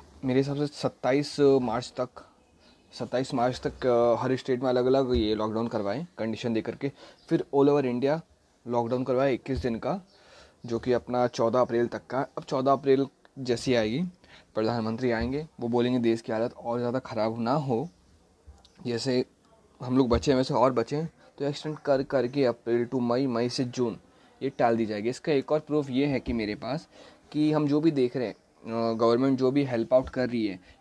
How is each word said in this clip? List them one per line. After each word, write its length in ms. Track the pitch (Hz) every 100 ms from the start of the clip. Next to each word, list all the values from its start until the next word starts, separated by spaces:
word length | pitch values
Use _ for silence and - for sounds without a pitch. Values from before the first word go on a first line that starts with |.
| - - 135
मेरे 140 | 127
हिसाब 160 | 139 143
से 120 | 147
सत्ताईस 720 | - 131 - 127 139 143 -
मार्च 540 | 143 135 123 117 123 -
तक, 100 | 127 - - _ _ _ _ _ _ -
सत्ताईस 340 | 120 123 135
मार्च 280 | 131 123 123 143
तक, 180 | - 131
अ, 380 | 120 120 113
हर 120 | 127 127
स्टेट 260 | - 123
में 80 | 131
अलग-अलग 460 | 123 127 135 131 120
ये 200 | 107 107
लॉकडाउन 320 | 107 110 117
करवाए 400 | 117 98 117 175 -
कंडीशन 360 | 110 107 120
दे 80 | 113
करके, 300 | 117 113 139 - - - -
फिर 160 | 165 - 139
all 140 | 143
over 160 | 143 131
इंडिया 360 | 120 135 160 - _ _ _ 117
लॉकडाउन 360 | 120 117 127
करवाए 300 | 131 127 139
इक्कीस 240 | 117 - 127
दिन 180 | 127 113
का, 260 | 120 190 - _ - - - _ 120
जो 140 | 117
कि 140 | 127
अपना 340 | 120 - 123 123
चौदह 320 | - 117 127
अप्रैल 280 | 117 117 117
तक 200 | 110 -
का। 120 | 123
अब 240 | 143 -
चौदह 280 | - 139 135
अप्रैल 360 | 135 139 135 135 - _ -
जैसी 340 | 127 117 -
आएगी, 280 | 120 110 127 180 - - - _ -
प्रधानमंत्री 560 | 110 120 110 113 127
आएंगे, 360 | 113 117 139 156 -
वो 80 | 120
बोलेंगे 320 | 120 123 127
देश 220 | 117 113
की 100 | -
हालत 220 | 110 120
और 260 | - 120 120
ज़्यादा 200 | 120 127
ख़राब 400 | - 113 110 117
ना 140 | 117
हो, 360 | 151 139 117 165 - _ _ _ _ - - - - 123
जैसे 400 | 117 127 127 - _ _ _ _ -
हम 140 | 127 127
लोग 120 | 127
बचे 220 | 113 -
हैं 60 | 131
वैसे 160 | 131
और 200 | 131 127
बचें, 320 | 123 113 147 160
तो 400 | - - - 139
एक्सटेंड 320 | 147 156 151
कर 260 | - 139
करके 420 | 135 135 123 143 127
अप्रैल 420 | 117 117 120 120
to 140 | 131
मई, 260 | 120 123 139
मई 220 | 117 120
से 160 | 120 123
जून, 340 | 127 120 95 - _ _ _
ये 60 | 135
टाल 280 | 139 120 113
दी 80 | 110
जाएगी। 240 | 104 110
इसका 220 | 127 -
एक 200 | 143 127
और 80 | 147
प्रूफ 300 | - 151 135
ये 160 | 127 147
है 140 | 131
कि 140 | -
मेरे 220 | 117 104 104
पास, 320 | 110 151 - - - - _
कि 200 | 147 151
हम 160 | 156 147
जो 140 | 147
भी 100 | 165
देख 260 | 143 123 131
रहे 100 | 110
हैं, 80 | -
अ, 580 | _ _ 110 113 117
गवर्नमेंट 460 | 113 117 120 135 131
जो 120 | 127
भी 120 | 143
हेल्प 300 | 135 117 113
आउट 160 | - 127
कर 200 | 131 123
रही 180 | 120 104
है, 120 | 90 - _